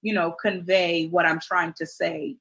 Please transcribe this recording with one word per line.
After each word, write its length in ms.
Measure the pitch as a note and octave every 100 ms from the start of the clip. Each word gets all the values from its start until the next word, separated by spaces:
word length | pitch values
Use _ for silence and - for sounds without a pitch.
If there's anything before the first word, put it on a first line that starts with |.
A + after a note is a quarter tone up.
you 120 | G#3+
know, 180 | G3+ E3
convey 760 | E3+ G#3 F#3 F3 F#3+ F3 E3 D#3+
what 180 | F3 E3
I'm 140 | D#3+
trying 340 | - F3+ E3
to 120 | - D#3+
say, 520 | - E3+ D#3+ D3 -